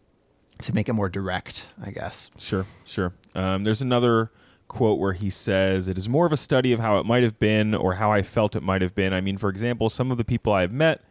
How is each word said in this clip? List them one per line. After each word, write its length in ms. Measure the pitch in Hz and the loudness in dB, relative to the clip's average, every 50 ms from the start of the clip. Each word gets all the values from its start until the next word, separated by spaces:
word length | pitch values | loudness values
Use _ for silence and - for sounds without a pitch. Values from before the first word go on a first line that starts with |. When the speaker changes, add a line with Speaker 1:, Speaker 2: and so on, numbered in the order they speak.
| _ _ _ _ _ _ _ _ _ _ - - | _ _ _ _ _ _ _ _ _ _ -14 -12
Speaker 1:
to 140 | - - 120 | -8 -4 -2
make 140 | 107 104 - | -2 -2 0
it 60 | 120 | -2
more 160 | 110 101 95 | -2 -2 -2
direct, 580 | 87 98 98 92 90 95 - - - - - - - - - | -4 -4 -6 -4 -4 -6 -6 -8 -10 -10 -12 -12 -16 -14 -14
I 80 | 101 | -12
guess. 380 | - - - - - - - - - - | -10 -10 -10 -8 -6 -8 -8 -10 -12 -12
Speaker 2:
Sure, 280 | - - - 95 95 - - - - | -6 -2 -2 -2 -2 -4 -10 -20 -20
sure. 260 | - - - 95 90 90 - - - _ | -10 -4 -4 -4 -4 -4 -8 -20 -12 _
Um, 300 | - 95 95 95 95 101 | -4 -2 -2 -2 0 0
there's 160 | 110 110 110 | 0 0 0
another 500 | 135 127 123 123 123 120 117 113 113 113 - _ _ _ _ _ _ _ | 0 0 2 2 4 4 4 2 2 0 -6 _ _ _ _ _ _ _
quote 280 | - - 123 107 104 69 | -4 0 2 2 2 2
where 120 | 90 98 | 0 -2
he 180 | 95 90 104 98 | -2 -2 -4 -4
says, 600 | 95 - - - 98 95 95 95 95 95 90 92 | -4 -4 -4 0 2 2 2 2 2 0 -2 -2
"It 80 | 92 92 | -4 -4
is 100 | 95 110 | -4 -2
more 180 | 123 151 175 | 0 2 2
of 60 | 170 | 2
a 60 | 151 139 | 2 0
study 340 | - - 143 131 127 127 | -2 0 0 2 2 2
of 80 | 120 113 | 2 2
how 180 | 117 110 104 95 | 2 2 2 2
it 80 | - | 2
might 180 | 101 117 123 123 | 2 2 4 4
have 140 | 113 110 - | 2 2 2
been 360 | - 107 107 107 107 107 107 | 2 2 4 4 2 2 2
or 200 | 87 - 92 90 | 2 2 0 0
how 140 | 92 110 104 107 | 2 0 2 2
I 80 | 104 | 2
felt 340 | 92 - - 120 107 104 - | 0 0 0 0 0 0 0
it 80 | 107 - | -2 -2
might 180 | 95 95 95 | 0 0 2
have 140 | 92 90 - | 0 0 0
been. 180 | - 95 95 95 | 0 0 2 0
I 60 | 92 | 0
mean, 180 | 95 98 98 98 | -2 -2 -4 -2
for 120 | 110 101 | -2 -4
example, 400 | 92 98 113 120 120 107 113 110 | -2 -2 -2 -4 -2 0 0 -2
some 220 | - - 123 131 | 0 -2 -2 -2
of 60 | 127 117 | 0 -2
the 60 | 113 | -2
people 300 | - 123 117 - 113 104 | -2 -2 -2 0 2 2
I 80 | 95 | 2
have 100 | 90 90 | 2 2
met," 300 | 107 135 156 160 156 - - _ | 2 2 2 2 2 0 -6 _